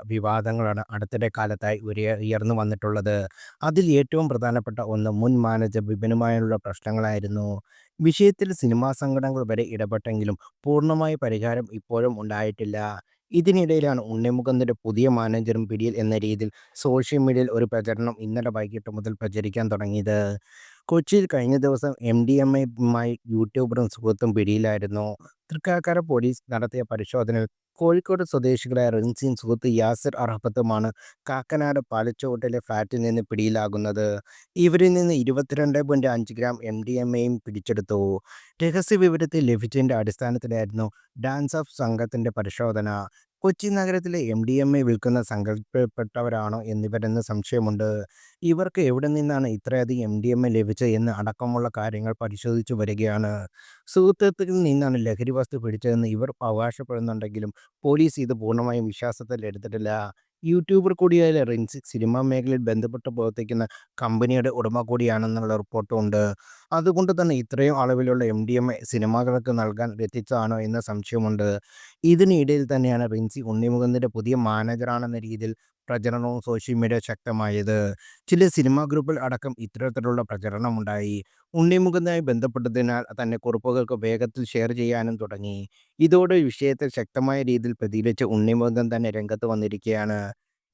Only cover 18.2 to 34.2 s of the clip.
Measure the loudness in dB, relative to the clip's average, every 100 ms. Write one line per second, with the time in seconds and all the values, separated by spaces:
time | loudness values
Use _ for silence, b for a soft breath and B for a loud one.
18.2 | -6 -4 -4 -4 -6 -8 -10 -8 -8 -6
19.2 | -6 -4 -4 -2 -2 -2 -2 -2 0 0
20.2 | 0 -4 B B B B -2 0 4 2
21.2 | 2 0 2 2 2 0 -2 -4 0 2
22.2 | 4 4 4 2 0 0 0 2 -2 -6
23.2 | -4 -2 0 0 -2 0 -2 -2 -2 0
24.2 | 2 2 2 2 0 -2 -4 -6 -6 -8
25.2 | B _ -12 -8 -2 -2 0 -2 2 2
26.2 | 2 -2 -6 -4 -4 -4 -6 -6 -4 -2
27.2 | 0 0 -2 _ _ 0 2 2 2 -2
28.2 | 0 0 2 0 0 0 2 2 0 -2
29.2 | -2 -2 -2 0 2 2 2 0 -4 -2
30.2 | -4 -2 -4 -2 0 0 -2 -4 B B
31.2 | -8 -6 -2 -2 0 0 -2 -2 -2 -2
32.2 | -4 -2 -2 -4 -4 -4 -2 -2 0 0
33.2 | -2 0 0 2 -2 -2 -2 0 0 -2